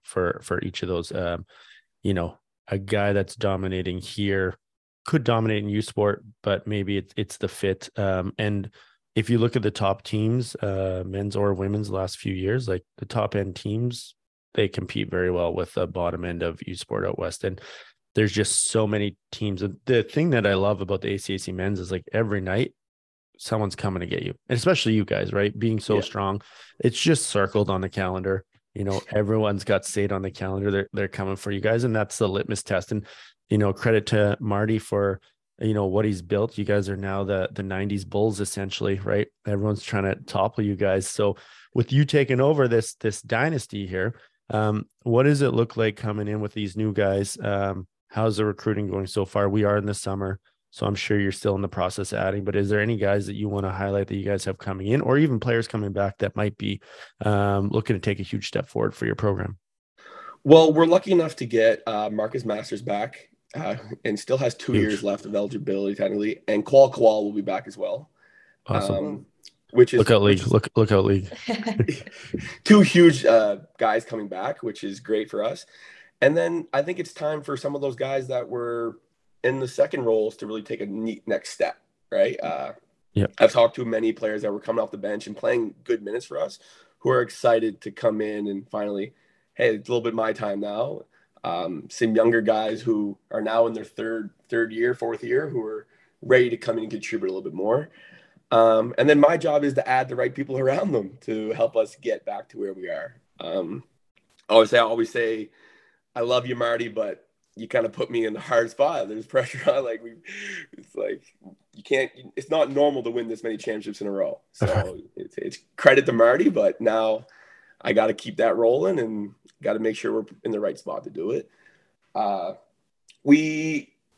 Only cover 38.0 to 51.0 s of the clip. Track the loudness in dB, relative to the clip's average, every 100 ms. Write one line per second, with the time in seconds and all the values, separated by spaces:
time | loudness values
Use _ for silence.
38 | -4 0 0 0 -6 -6 -8 -4 -2 -2
39 | 0 0 -2 _ -4 -2 -2 -2 -4 -2
40 | -2 -4 -4 -2 0 0 -2 0 0 0
41 | -2 0 0 -2 -12 -20 -6 -2 2 2
42 | 4 2 2 4 4 4 4 2 0 -4
43 | -4 -4 -4 0 0 -2 -6 -8 -6 -4
44 | -4 -6 _ _ -4 0 0 -2 -6 _
45 | 2 4 6 4 2 2 0 0 -2 -2
46 | -4 -4 -4 -4 -6 -6 -6 -2 -2 2
47 | 2 2 -2 -4 -4 -2 -2 -6 -12 _
48 | _ -2 0 0 -2 -2 -2 -2 -4 -6
49 | -4 -4 -2 0 2 2 2 2 -2 -6
50 | -6 -4 -4 -6 _ _ _ -4 -4 -2